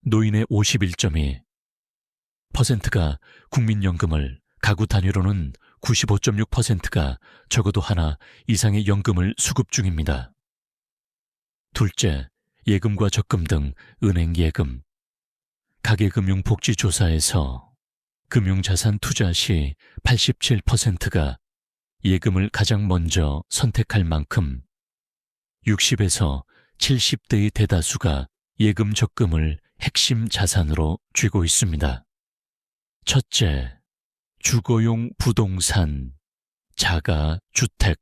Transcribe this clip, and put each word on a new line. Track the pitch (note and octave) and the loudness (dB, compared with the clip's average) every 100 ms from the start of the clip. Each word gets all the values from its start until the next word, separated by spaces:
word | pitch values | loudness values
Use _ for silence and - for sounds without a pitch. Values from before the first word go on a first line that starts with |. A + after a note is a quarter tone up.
노인의 | - A2 A2 G#2 A2 | 2 2 2 2 2
오십일 | G#2 G#2 A2+ F#2 | 2 2 2 -2
점 | F2 - D#2+ | 0 -2 0
이 | C#2+ C2+ _ _ _ _ _ _ _ _ _ _ _ | -2 -4 _ _ _ _ _ _ _ _ _ _ _
퍼센트가 | - B2+ A#2+ - - D#2+ C#2 _ - _ | -2 0 0 0 0 -2 -4 _ -20 _
국민연금을 | - A2+ G#2+ F#2+ E2+ F2+ D#2 C2+ C2 _ _ | -2 0 0 -2 0 -2 -2 -4 -8 _ _
가구 | G2+ G2 G#2+ | 0 0 0
단위로는 | G2+ F#2 G2 F#2 G2+ D2 - _ _ | 0 0 0 0 -2 -4 -10 _ _
구십오점육 | - A#2 - G2+ - G#2 A2 | -2 -2 2 2 2 0 -2
퍼센트가 | - A2+ G2+ - - C#2+ C#2 _ - _ | -2 0 -2 -2 -2 -2 -4 _ -20 _
적어도 | - G#2 G2 | 0 2 0
하나 | - F2 D#2+ D2 - - - | 0 0 0 -2 -12 -14 -2
이상의 | A2+ G#2+ G2+ G#2 | 0 2 2 2
연금을 | G2+ G2+ F2+ F2+ - | 0 2 2 0 0
수급 | - - A#2+ | -2 -2 -2
중입니다. | - F#2+ D#2+ D#2 C#2 B1 _ _ _ _ _ _ _ _ _ _ _ _ _ _ | 0 -2 -2 -2 -4 -6 _ _ _ _ _ _ _ _ _ _ _ _ _ _
둘째, | - G#2+ - G#2 C#2+ B1+ _ _ _ - | -2 -2 0 -2 -2 -6 _ _ _ 0
예금과 | G2 A2 G2+ G#2 | 0 0 0 0
적금 | - - G2+ | 0 -2 -2
등 | E2 D#2 C#2+ C2+ - _ | 0 0 -2 -8 -20 _
은행 | A2 F2 E2 E2 | 0 2 0 0
예금. | E2 - D2+ B1 - _ _ _ _ _ _ _ _ _ | 0 0 -4 -6 -16 _ _ _ _ _ _ _ _ _
가계금융복지조사에서 | - A2 G#2 G2+ F#2+ F#2+ - G#2+ - G#2+ G2+ - F2+ D#2+ - F#2+ C#2 B1+ - _ _ _ _ _ _ | -2 2 2 2 0 0 0 -2 -2 0 0 2 2 2 0 0 -2 -6 -14 _ _ _ _ _ _
금융자산 | B2+ F#2+ F#2+ F#2 F#2 A2 G#2 | 0 2 0 0 0 0 -2
투자 | - - G2 | -2 -2 0
시 | E2+ - F2+ C#2+ C#2+ _ - | 0 0 0 -2 -6 _ -4
팔십칠 | - A#2+ - - - A2 | 0 2 2 -2 0 0
퍼센트가 | - A#2+ - F2 - F#2 C#2+ - _ _ _ _ _ _ | 2 0 0 -2 -2 -2 -2 -4 _ _ _ _ _ _
예금을 | G2 F#2 A2+ F#2 G2+ | 0 2 2 0 0
가장 | - G2+ G#2+ G2+ | 0 0 0 2
먼저 | F2+ E2 F2 D2+ C#2+ - | 0 0 0 0 -2 -6
선택할 | - A#2+ - A2 G#2 | -2 0 0 0 0
만큼 | E2 D#2+ D2 - D#2 B1+ - _ _ _ _ _ _ _ _ _ - | 0 -2 -2 -2 -2 -6 -12 _ _ _ _ _ _ _ _ _ -2
육십에서 | G2+ - B2 G2 - E2+ C#2 - _ _ _ | 0 2 2 0 2 0 -2 -8 _ _ _
칠십 | - C3 - A#2 _ | 0 2 0 -2 _
대의 | A2 G#2 | 2 2
대다수가 | - G#2 F2+ - - - C#2 C2+ _ _ _ | 2 2 2 0 -2 -2 -2 -6 _ _ _
예금 | G#2+ G2 G#2 | 2 2 0
적금을 | G#2+ G#2+ - G#2 D#2+ D#2 D2+ _ _ | 0 -2 0 0 2 0 -2 _ _
핵심 | - - - A#2 A2+ | -6 -2 0 0 -2
자산으로 | - G2 G2 D#2 D#2 D#2 E2 _ | -2 0 0 0 0 0 -2 _
쥐고 | - A2 G2 | -2 0 0
있습니다. | E2+ - F#2+ D#2 C#2+ B1 _ _ _ _ _ _ _ _ _ _ - | 0 0 0 0 -2 -4 _ _ _ _ _ _ _ _ _ _ -2
첫째, | C3+ - - G2+ C#2 B1 - _ _ _ _ _ _ | -2 0 -2 0 0 -6 -12 _ _ _ _ _ _
주거용 | - A#2+ - A2+ A2+ A2+ A#2+ - | -2 -2 2 2 2 0 -4 -4
부동산, | - A2+ G#2 F#2 - G2+ D#2+ C#2+ C2 C2+ _ _ _ _ _ - | 0 2 0 0 0 0 0 -2 -8 -14 _ _ _ _ _ -4
자가주택. | - E2+ - D#2+ D2+ E2 _ - A#2+ _ G2+ D#2+ | -2 -2 -2 -2 -2 -4 _ -4 -4 _ 0 0